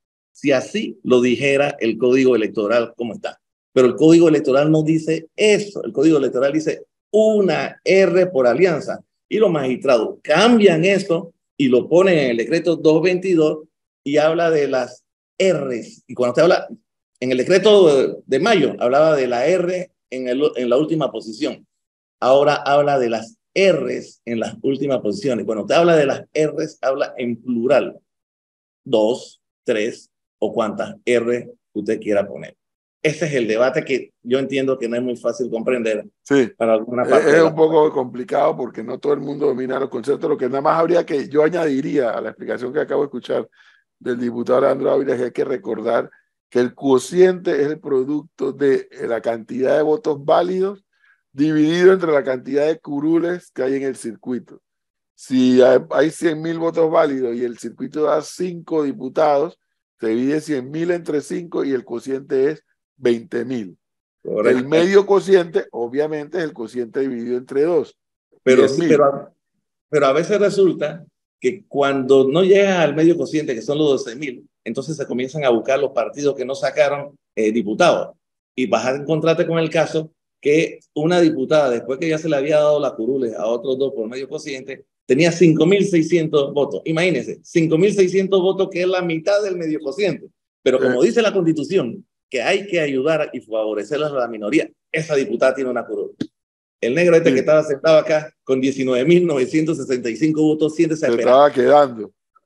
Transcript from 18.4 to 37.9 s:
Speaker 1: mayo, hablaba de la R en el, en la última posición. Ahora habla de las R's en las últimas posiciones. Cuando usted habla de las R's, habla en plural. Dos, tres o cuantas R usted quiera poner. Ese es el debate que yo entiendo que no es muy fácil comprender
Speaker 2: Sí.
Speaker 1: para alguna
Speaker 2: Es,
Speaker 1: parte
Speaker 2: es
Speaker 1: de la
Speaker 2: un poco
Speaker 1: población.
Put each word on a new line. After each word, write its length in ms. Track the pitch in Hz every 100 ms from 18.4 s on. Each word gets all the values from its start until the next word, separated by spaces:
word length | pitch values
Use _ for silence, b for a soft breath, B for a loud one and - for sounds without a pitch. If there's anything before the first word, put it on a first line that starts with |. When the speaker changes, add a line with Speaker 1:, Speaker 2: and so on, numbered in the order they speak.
Speaker 1:
mayo, 340 | 202 202 127 98
hablaba 360 | 120 139 156
de 140 | 147 127
la 180 | 120 143
R 460 | 185 175 185 180 _ _
en 180 | 127 127
el, 140 | 127 147 -
en 140 | 123
la 60 | 120
última 360 | 156 165 135
posición. 540 | 110 110 104 143 110 _ _ _ _ _ _
Ahora 340 | 120 139 143
habla 440 | 143 - 143 143 139
de 120 | 120
las 260 | 113 113 _ _
R's 680 | 180 190 143 123 127 - _
en 160 | - 117
las 160 | 110 -
últimas 360 | 139 139 143 123
posiciones. 440 | 104 92 139 117
Cuando 180 | 101 110
usted 120 | 101 143
habla 180 | 170 160
de 100 | 139
las 180 | - -
R's, 460 | 151 151 147 156 -
habla 340 | 123 135 147 -
en 180 | 123 117
plural. 600 | 127 117 120 139 - 196 _ _ _ _ _ _ _ _
Dos, 600 | - 113 107 127 - _ _ _
tres 460 | - 110 110 - _ _ _ _
o 140 | 107
cuantas 420 | 117 107 101 95 104
R 460 | - 120 113 120 120 - _
usted 260 | 104 101 110
quiera 260 | 104 101 95
poner. 300 | 69 78 _ _ _ _ _
Ese 260 | 156 147 160
es 80 |
el 120 | 139 110
debate 380 | 110 131 165
que 280 | 127 123 - _
yo 180 | 123 131
entiendo 360 | 135 139 135 131
que 120 | 113
no 80 | 120
es 60 |
muy 140 | 127 117
fácil 320 | 117 113 120
comprender 560 | 113 117 127 113 104 104 _
Speaker 2:
Sí. 240 | - 139 113 -
Speaker 1:
para 180 | 113
alguna 300 | 110 117 123
Speaker 2:
Es, 40 | 123
Speaker 1:
parte 180 | 113 143
Speaker 2:
es 40 |
Speaker 1:
de 60 | 156
la 40 | 160
Speaker 2:
un 80 |
poco 200 | 160 156
Speaker 1:
población. 200 | 160 151